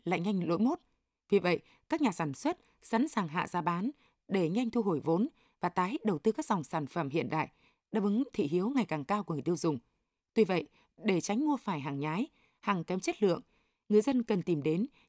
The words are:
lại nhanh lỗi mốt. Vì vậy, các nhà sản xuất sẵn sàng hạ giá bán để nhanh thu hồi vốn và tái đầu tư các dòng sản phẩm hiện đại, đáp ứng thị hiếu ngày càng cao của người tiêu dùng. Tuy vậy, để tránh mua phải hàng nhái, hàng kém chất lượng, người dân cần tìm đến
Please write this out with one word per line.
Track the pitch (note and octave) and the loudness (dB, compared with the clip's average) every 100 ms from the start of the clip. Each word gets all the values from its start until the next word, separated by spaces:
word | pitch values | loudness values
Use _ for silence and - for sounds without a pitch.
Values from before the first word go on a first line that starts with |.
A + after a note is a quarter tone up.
lại | F3 F3 | -4 -2
nhanh | F#3 G3 E3 | 0 -2 0
lỗi | E3+ | 0
mốt. | A#3 F4 _ _ _ _ _ | 0 -2 _ _ _ _ _
Vì | G3+ | 2
vậy, | F3 E3 - _ - | 2 0 -4 _ -6
các | D#4+ | 0
nhà | C4 | 0
sản | F3 D#3 | 0 -4
xuất | C3+ D4 F4+ _ _ | -2 -4 -4 _ _
sẵn | - A3+ D4+ | -2 0 0
sàng | A3+ E3 | -2 -2
hạ | D#3+ - | -4 -4
giá | F3+ | -2
bán | E3 E3+ A3+ - _ _ - | 0 0 -2 -6 _ _ -4
để | F#3+ D#3+ | 0 2
nhanh | G#3 A#3 | 0 0
thu | A#3 | 0
hồi | G3+ D3+ | 0 0
vốn | D3 E3 C#4 - _ _ | 2 2 2 -4 _ _
và | F3+ | -4
tái | - F#3 C#4+ | -2 -2 -2
đầu | A3 D#3+ | -2 0
tư | A3 | 0
các | G#3+ - | 0 0
dòng | G3 | -2
sản | C#3 E3 C#3+ | -2 -6 -4
phẩm | E3+ C#3 | -4 -4
hiện | D#3 B2+ | -2 -2
đại, | D#3 - _ _ _ _ | -2 -4 _ _ _ _
đáp | A3 | -2
ứng | G3+ G#3+ C#4 | 0 0 0
thị | - C#3+ | -2 0
hiếu | F3 G#3 | 0 0
ngày | C#4 | 0
càng | G3 D#3 | 0 -4
cao | C#3 G#3 | -2 -4
của | F3+ | -2
người | D3+ | -4
tiêu | E3 E3+ | -2 0
dùng. | E3 C3+ - _ _ _ _ | 0 -2 -6 _ _ _ _
Tuy | - | 2
vậy, | F#3+ F3 - _ _ - | 4 2 -4 _ _ -6
để | G#3+ F3+ | 0 2
tránh | - G#3+ | 2 0
mua | D4+ C4+ | 2 0
phải | - D#3 | -2 -4
hàng | C#3+ C#3 | -4 -4
nhái, | D3+ F3 D4+ _ _ _ | -2 -2 -4 _ _ _
hàng | - G3 | -2 -2
kém | E3 F#3 | -2 -4
chất | E4 - | -4 2
lượng, | G3 E3+ - _ _ _ - | 2 2 -4 _ _ _ 2
người | G#3 | 4
dân | B3 C4 | 4 2
cần | A3+ G3 | 2 0
tìm | F3 D#3 | 2 0
đến | D3+ E3+ B3 _ | 2 0 -2 _